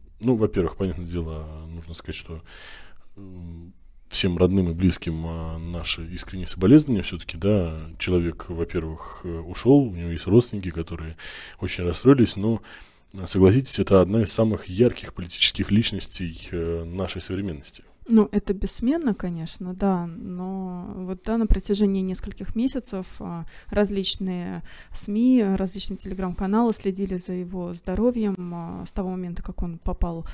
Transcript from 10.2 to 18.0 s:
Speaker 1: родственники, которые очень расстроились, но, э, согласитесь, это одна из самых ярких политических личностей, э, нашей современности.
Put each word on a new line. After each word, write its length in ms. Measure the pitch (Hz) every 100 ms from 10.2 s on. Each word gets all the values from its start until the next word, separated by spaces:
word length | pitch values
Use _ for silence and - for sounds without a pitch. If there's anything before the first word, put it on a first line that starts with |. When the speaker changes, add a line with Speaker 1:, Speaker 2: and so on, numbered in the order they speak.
| -
Speaker 1:
родственники, 420 | 104 120 104 92
которые 480 | 85 82 82 80 80 - - - -
очень 260 | 87 - 87
расстроились, 500 | 82 123 139 107 -
но, 260 | 104 110 - - - _ - 98
э, 100 | 90
согласитесь, 540 | 98 92 117 131 -
это 200 | 95 95
одна 220 | 90 110
из 100 | 104
самых 380 | - 113 104 -
ярких 460 | 90 120 - - -
политических 560 | 87 - - - 101
личностей, 800 | 104 117 98 - - 90 80 -
э, 320 | 87 82 85
нашей 360 | 82 90 92 92
современности. 640 | - 95 101 76 - - - -